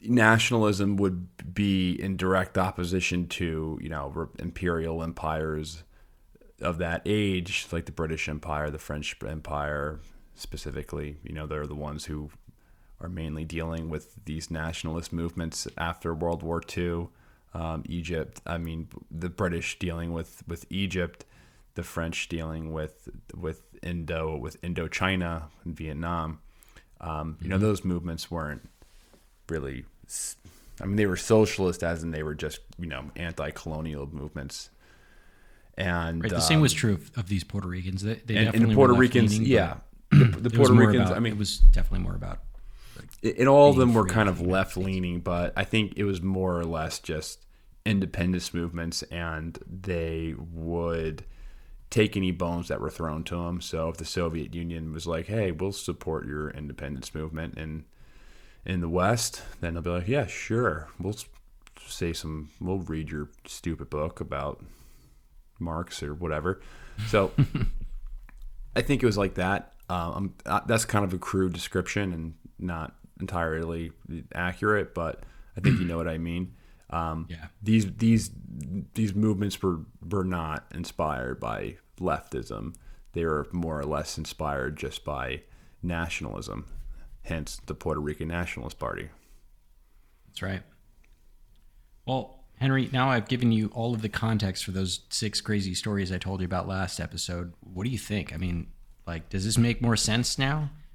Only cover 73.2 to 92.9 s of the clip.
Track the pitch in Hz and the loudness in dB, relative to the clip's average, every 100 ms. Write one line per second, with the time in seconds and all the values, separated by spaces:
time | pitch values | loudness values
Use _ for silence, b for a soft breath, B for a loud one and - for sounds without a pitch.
73.2 | 92 90 82 80 82 82 82 - - 80 | -6 -2 0 -2 -2 -4 -6 -12 -12 -12
74.2 | 65 - 87 90 107 104 90 - 82 - | -10 -4 -4 0 2 4 2 -2 -4 -4
75.2 | b b b - 92 120 90 82 82 80 | b b b 0 4 4 2 -2 -2 -2
76.2 | 82 85 92 b b b b 85 82 80 | -4 -4 -4 b b b b -4 -2 -4
77.2 | 82 82 85 - 104 110 98 - 113 113 | -8 -12 -14 -10 2 4 4 2 4 4
78.2 | 95 - - 60 67 95 65 - 110 98 | 4 -10 -14 -12 -8 -6 -6 -2 -2 2
79.2 | 107 98 101 - 98 85 78 - 85 98 | 2 2 -2 0 0 0 -6 -14 -4 0
80.2 | 92 90 80 76 - 80 87 - 78 69 | 0 0 -2 -6 -8 -10 -10 -4 -2 -2
81.2 | 62 64 58 53 50 - _ - 90 71 | -4 -4 -4 -4 -6 -10 _ -6 -2 -2
82.2 | - 64 52 53 55 - b b b - | -4 -8 -6 -8 -8 -12 b b b -2
83.2 | 82 76 73 87 85 76 71 73 76 - | 0 0 -2 -4 -4 -4 -2 -4 -4 -8
84.2 | 78 - 76 71 65 76 65 - - 71 | -10 -6 -4 -2 -4 -4 -8 -8 -8 -6
85.2 | 65 64 - b b b 85 85 85 - | -4 -6 -10 b b b -4 -2 -2 -4
86.2 | 65 50 - 50 - b b b b b | -6 -8 -8 -10 -10 b b b b b
87.2 | - 82 76 - - 82 - 73 73 76 | -8 -6 -6 -10 -10 -8 -4 -2 -2 -4
88.2 | 80 85 85 - 60 - - 50 - - | -4 -4 -4 -6 -10 -6 -6 -6 -10 -16
89.2 | b b b - _ - _ - _ _ | b b b -20 _ -20 _ -20 _ _
90.2 | - - 92 98 - _ _ - - - | -20 -10 -6 -6 -8 _ _ -20 -20 -20
91.2 | - - - - - - - - - 131 | -20 -20 -20 -20 -20 -20 -20 -18 -4 -4
92.2 | 113 - - - 135 135 117 | -4 -14 -20 -4 0 2 2